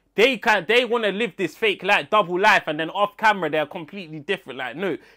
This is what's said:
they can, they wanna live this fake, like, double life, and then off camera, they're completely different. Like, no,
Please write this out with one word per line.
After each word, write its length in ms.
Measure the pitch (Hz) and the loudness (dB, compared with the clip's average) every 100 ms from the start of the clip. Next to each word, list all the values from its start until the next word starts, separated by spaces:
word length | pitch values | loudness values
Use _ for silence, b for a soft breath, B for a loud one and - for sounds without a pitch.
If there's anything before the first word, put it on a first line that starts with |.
| _ - | _ 2
they 200 | 240 247 | 2 2
can, 280 | 233 214 170 | 0 0 2
they 160 | 240 | 2
wanna 300 | 247 233 214 | 2 0 -2
live 240 | 190 226 - | -2 -4 -4
this 180 | 170 - | -6 -2
fake, 280 | 220 185 | -2 -2
like, 260 | 185 202 147 | 0 0 2
double 280 | 214 175 180 | 0 2 2
life, 260 | 214 190 - | 4 4 2
and 100 | 151 | -4
then 120 | 160 | -4
off 260 | 185 208 - | -2 -4 2
camera, 340 | 214 202 160 | 0 2 0
they're 160 | 156 147 | -2 -2
completely 540 | 180 156 202 165 156 | -6 -12 -14 -14 -14
different. 400 | 143 190 - 127 | -6 -8 -6 -10
Like, 160 | 127 123 | -10 -6
no, 220 | 196 139 b | -6 -6 b